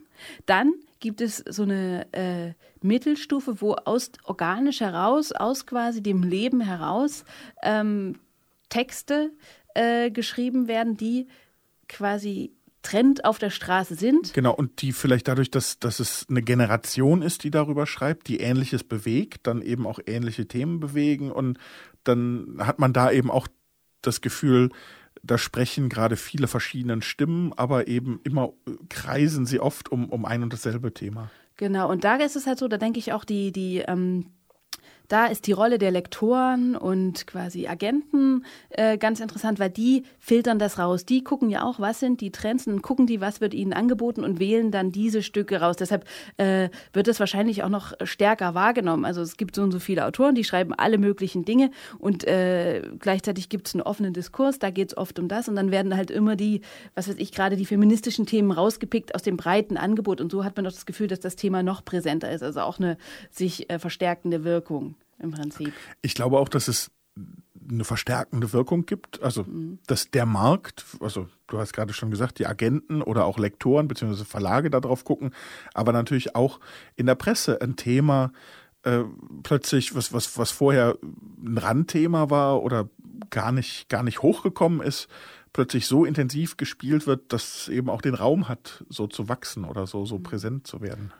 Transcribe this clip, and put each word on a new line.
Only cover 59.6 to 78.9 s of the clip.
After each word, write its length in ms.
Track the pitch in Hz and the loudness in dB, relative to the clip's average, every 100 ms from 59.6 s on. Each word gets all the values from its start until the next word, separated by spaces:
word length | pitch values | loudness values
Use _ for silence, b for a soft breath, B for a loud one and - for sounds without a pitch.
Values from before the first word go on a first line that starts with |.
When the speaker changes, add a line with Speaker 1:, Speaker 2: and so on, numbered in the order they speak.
| 214 196 | 2 -2
Speaker 1:
Angebot 460 | 190 220 202 185 | 0 0 0 -2
und 100 | 165 | -2
so 140 | 196 196 | -2 -4
hat 100 | 196 | -4
man 80 | |
doch 80 | 185 | -6
das 140 | 185 - | -6 -10
Gefühl, 220 | 180 208 | -4 -4
dass 120 | 185 | -4
das 160 | 180 - | -6 -4
Thema 280 | 202 185 | 0 2
noch 200 | 185 190 | 0 -2
präsenter 480 | - 180 165 320 - | -4 -4 -2 -2 -4
ist. 120 | 165 | -6
Also 180 | 135 135 | -6 -4
auch 180 | - - | -4 0
eine 180 | 180 165 B B B | -2 -2 B B B
sich, 400 | - 185 170 - | -4 -4 -4 -8
äh, 80 | 170 | -8
verstärkende 680 | 170 - 180 175 175 165 165 | -6 -4 -2 -2 -2 -2 0
Wirkung 500 | 170 170 147 143 156 _ - | -2 -2 -6 -8 -12 _ -12
im 100 | 165 | -10
Prinzip. 400 | 151 147 - 147 B B - | -8 -8 -8 -10 B B -8
Speaker 2:
Ich 140 | 135 - | -6 -2
glaube 240 | 123 135 | 2 4
auch, 100 | 143 | 4
dass 180 | 131 131 | 0 0
es 220 | 113 - _ _ - - - - - 139 | -2 -4 _ _ -20 -18 -20 -20 -20 -8
eine 140 | 117 | -6
verstärkende 720 | 110 117 - 123 - 123 117 | -4 -4 -2 -2 -2 -2 0
Wirkung 340 | 123 127 175 170 | 0 2 0 0
gibt, 340 | 202 - - | -6 -8 -6
also 220 | 131 107 | -4 -4
Speaker 1:
Mhm. 340 | 95 165 160 185 - | -6 -8 -10 -8 -2
Speaker 2:
dass 240 | 135 - | -2 0
der 160 | 127 117 | 0 2
Markt, 580 | 101 117 196 - - - - | 4 4 4 0 -18 -18 -10
also 280 | 101 98 87 _ - | -8 -6 -10 _ -8
du 140 | 107 | -6
hast 140 | 107 | -4
gerade 200 | - 107 | -4 -6
schon 160 | - 110 | -4 -4
gesagt, 300 | 104 123 - | -2 -4 -2
die 80 | - | -6
Agenten 560 | 104 113 139 - 151 | 0 0 0 -2 -4
oder 220 | - 110 90 | 0 2 2
auch 120 | 110 | 0
Lektoren 500 | 104 - 123 143 151 | -2 0 2 4 2
beziehungsweise 380 | 127 113 101 104 | -2 -4 -4 -6
Verlage 460 | 107 98 120 156 | -4 0 2 2
da 80 | 131 | 0
drauf 240 | 127 127 | 0 -2
gucken, 280 | - - 135 B B B B - | -2 -4 -4 B B B B -2
aber 160 | 110 | 2
natürlich 440 | 117 117 131 - 117 | 2 2 -2 0 0
auch 240 | 135 - B B B - | 0 -2 B B B 0
in 100 | 127 | 2
der 80 | 131 | 2
Presse 460 | 202 226 - 117 | 2 0 0 0
ein 140 | 123 131 | -2 -4
Thema, 560 | 120 131 151 139 127 B B B B _ | 0 4 4 4 2 B B B B _
äh, 180 | 123 | 0